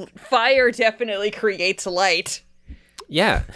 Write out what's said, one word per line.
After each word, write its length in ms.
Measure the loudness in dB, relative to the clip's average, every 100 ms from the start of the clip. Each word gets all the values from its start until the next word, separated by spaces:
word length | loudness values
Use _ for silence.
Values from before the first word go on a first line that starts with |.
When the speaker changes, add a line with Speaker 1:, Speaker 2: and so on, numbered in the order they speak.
| -14 -16
Speaker 1:
fire 560 | -2 2 4 4 2
definitely 600 | 2 0 0 -4 -2 -4
creates 540 | -2 -4 0 -2 -2 -4
light. 580 | 0 2 0 -2 -10 _ _ -20 -20 _ -20 -6
Speaker 2:
Yeah. 360 | 0 2 2 -2